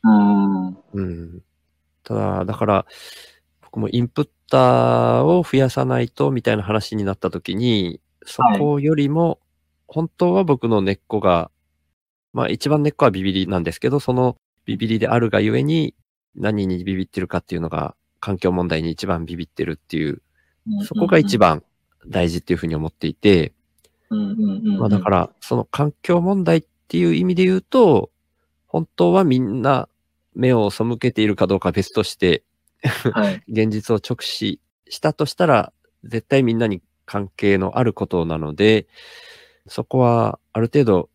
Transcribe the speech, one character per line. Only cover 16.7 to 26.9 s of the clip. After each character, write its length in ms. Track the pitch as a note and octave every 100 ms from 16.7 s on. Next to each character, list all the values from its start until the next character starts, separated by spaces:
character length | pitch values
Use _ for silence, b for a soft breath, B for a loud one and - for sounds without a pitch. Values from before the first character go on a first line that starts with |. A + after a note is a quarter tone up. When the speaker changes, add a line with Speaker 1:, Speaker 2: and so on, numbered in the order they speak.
| F2+
Speaker 2:
ビ 120 | F#2
ビ 80 | F#2+
っ 40 | F#2
て 120 | -
る 60 | F2+
か 120 | F2
っ 40 |
て 100 | -
い 20 | E2+
う 20 |
の 80 | E2
が、 260 | D#2+ C#2 _ _ _
環 180 | - F#2
境 140 | F2+
問 160 | F2+ F2+
題 160 | E2
に 80 | E2
一 140 | D#2+
番 200 | F#2+ E2+
ビ 100 | E2
ビ 100 | E2+
っ 20 | F2
て 160 | -
る 100 | E2
っ 20 |
て 220 | D#2 _ D#2+
い 120 | D2+
う、 120 | - _ _ _ _ A3+
Speaker 1:
う 20 |
ん、 40 |
う 20 | G#3
ん、 20 |
う 40 |
ん。 20 |
Speaker 2:
そ 100 | G#3
こ 120 | - F#3+
が 100 | E3+
一 200 | G2+ A2+
番 260 | F#2 D2+ _ _ _ _ -
大 220 | F#2+ F2
事 100 | E2+
っ 20 |
て 120 | -
い 20 |
う 20 | E2+
ふ 60 |
う 40 | E2
に 80 |
思 120 | D#2 D#2+
っ 40 |
て 160 | _ E2
い 60 |
て。 400 | - G#2+ F2+ D2+ _ _ _ _ _ _
Speaker 1:
う 60 |
ん、 40 | G#3+
う 160 | G3+
ん、 60 | A3
う 40 | G#3+ G3
ん、 60 | A3
う 100 | G3+
ん。 20 |
Speaker 2:
ま 60 | A2
あ、 20 |
だ 100 | G2+
か 100 | F#2
ら、 200 | F#2 - _
そ 140 | -
の 100 | B2
環 280 | A2 - D3 -
境 200 | - F3
問 220 | F3 G3
題 140 | E3 E3
っ 60 | _ _
て 100 | _